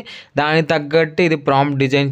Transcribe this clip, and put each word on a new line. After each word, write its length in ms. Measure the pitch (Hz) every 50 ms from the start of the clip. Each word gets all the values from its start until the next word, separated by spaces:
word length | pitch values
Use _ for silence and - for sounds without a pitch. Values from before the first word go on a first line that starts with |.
| 233 - - - - _ _ 135
దానికి 260 | 147 151 156 165 156 139 170
తగ్గట్టు 480 | 156 147 143 151 165 165 156 151 185 180
ఇది 100 | 170 160 147 139
ప్రాంప్ట్ 300 | 143 139 135 143 147 143 135 135
డిజైన్ 260 | 131 135 139 143 139